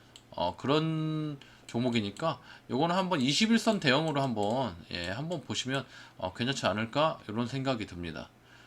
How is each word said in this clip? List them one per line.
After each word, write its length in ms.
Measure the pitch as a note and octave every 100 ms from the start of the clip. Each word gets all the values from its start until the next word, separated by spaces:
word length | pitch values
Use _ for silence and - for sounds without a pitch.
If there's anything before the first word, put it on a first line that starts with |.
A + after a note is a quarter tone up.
| - - -
어, 240 | - F2 -
그런 840 | A#2+ D#3 D#3+ D#3 D#3 D#3 D3+ C#3+ - - -
종목이니까 720 | A#2 B2 A#2 G2+ - D#3+ - - - -
요거는 260 | A#2+ E3 F#3
한번 260 | F3+ F3
이십일 380 | B2+ C#3+ A3 A3+
선 200 | A#3 G3+
대응으로 420 | D3 C3+ D#3+ C#3+
한번, 540 | C3+ G#2+ G2+ B2+ A#2+ E2+ -
예, 180 | F2 F2
한번 320 | G#2+ D#3+ E3+
보시면, 440 | - G#2+ B2 C#3 - - - -
어, 160 | F#2
괜찮지 320 | - B2 C3+ A2
않을까 540 | G#2 A2+ C#3+ D#3 - -
이런 200 | G#2+ A#2+
생각이 380 | C3+ C3 A#2 G2+
듭니다. 440 | F2 E2+ D2+ A#1 - - -